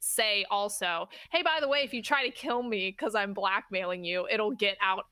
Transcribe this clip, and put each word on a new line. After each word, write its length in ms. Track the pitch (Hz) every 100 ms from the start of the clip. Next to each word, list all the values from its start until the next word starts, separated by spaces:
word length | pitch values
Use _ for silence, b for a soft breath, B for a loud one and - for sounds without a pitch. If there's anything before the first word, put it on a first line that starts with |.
say 440 | - - 220 208 185
also, 580 | 202 202 - 180 170 175 B B
"Hey, 120 | 339
by 160 | 339 320
the 80 | 285
way, 140 | 285
if 100 | 277
you 80 | 247
try 220 | 208 285
to 60 | 254
kill 300 | - 277 240
me 280 | 247 214 190
'cause 220 | 190 285
I'm 200 | 214 202
blackmailing 680 | 202 196 196 - 185 180 180
you, 220 | 175 180 180
it'll 220 | 220 214
get 260 | - 202 190
out 260 | 196 190 -